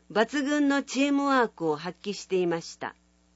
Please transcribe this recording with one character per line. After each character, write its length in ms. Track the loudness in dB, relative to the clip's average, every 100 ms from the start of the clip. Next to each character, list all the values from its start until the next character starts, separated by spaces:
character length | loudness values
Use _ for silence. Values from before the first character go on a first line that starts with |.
| -4
抜 340 | 0 2 0
群 240 | 0 2 2
の 140 | 2
チ 280 | 0 0 2
ー 20 |
ム 140 | 2 2
ワ 160 | 2
ー 60 | 2
ク 220 | 0 -4
を 60 | -2
発 220 | -6 -10
揮 100 | -8
し 140 | -8 -4
て 100 | -2
い 100 | 0
ま 140 | -2
し 180 | -6 -10
た。 160 | -10 -10 _ _ _